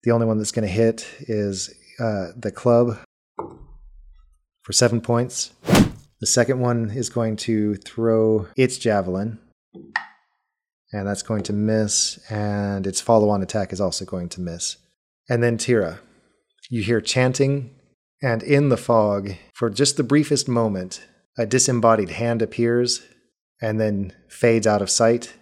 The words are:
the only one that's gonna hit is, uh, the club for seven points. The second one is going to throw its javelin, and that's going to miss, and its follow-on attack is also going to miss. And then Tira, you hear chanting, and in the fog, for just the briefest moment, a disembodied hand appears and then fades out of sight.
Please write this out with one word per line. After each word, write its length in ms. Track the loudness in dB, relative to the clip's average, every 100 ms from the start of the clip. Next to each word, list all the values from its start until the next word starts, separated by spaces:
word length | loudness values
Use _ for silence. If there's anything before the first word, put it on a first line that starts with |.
the 80 | 2
only 160 | 2 2
one 100 | 0
that's 160 | -2
gonna 140 | -2 -2
hit 400 | 2 2 2 -10 -18
is, 520 | -6 -2 -2 -4 -10 -14 _ -6
uh, 320 | -4 -4 -6 -8
the 140 | -8
club 460 | -2 4 4 4 -2 -12 _ _ -14 -14 -16 -20 -20 -20 -20 -20 -20 _ _ _ _
for 100 | -4
seven 280 | 2 2 2
points. 520 | 0 -2 -2 -6 -10 _ 2 4 4 0 _ _
The 60 | -2
second 320 | 2 2 2
one 320 | 0 0 -2
is 180 | -4 -4
going 280 | -2 -2 -4
to 400 | -2 0 0 -2
throw 720 | -8 -2 2 4 4 2 0 0
its 200 | 0 2
javelin, 600 | 0 0 0 -4 -6 -10 _ _ _ -20 -10 -10 -10 _ _ _ _ _ _ _ _
and 140 | -8 -6
that's 140 | -6
going 200 | -4 -6
to 80 | -4
miss, 680 | -2 0 0 0 -2 -2 -6 -8
and 560 | -6 -4 -2 -4 -4 -4
its 140 | -6
follow-on 420 | 2 4 4 2
attack 300 | 0 -4 -4
is 80 | -2
also 240 | -4 -4
going 240 | -8 -8 -8
to 100 | -8
miss. 360 | -10 -8 -10 -10 _ _ _ _ _
And 120 | 0
then 140 | 0 0
Tira, 420 | 0 0 0 -6 _ _ _ _ _ _ -8
you 120 | -4
hear 180 | 0 -2
chanting, 720 | 0 0 0 2 0 0 -6 _ _ _ _ _
and 200 | -4 -2
in 280 | 2 2 4
the 80 | 0
fog, 540 | 2 4 4 0 -4 -12 _
for 160 | -4 -4
just 300 | 0 0 0
the 40 |
briefest 460 | 2 2 2 -2 0
moment, 560 | 0 0 -2 -6 -12 -18 _ _ -6
a 80 |
disembodied 680 | 0 2 2 4 4 4 2
hand 300 | -2 -2 -2
appears 640 | -2 0 0 2 0 -4 -8 _ _ _ _ _
and 180 | -4 0
then 360 | 0 0 -6 -10 _
fades 360 | 0 2 4 4
out 140 | 2
of 80 | 0
sight. 460 | 2 2 2 -4 -20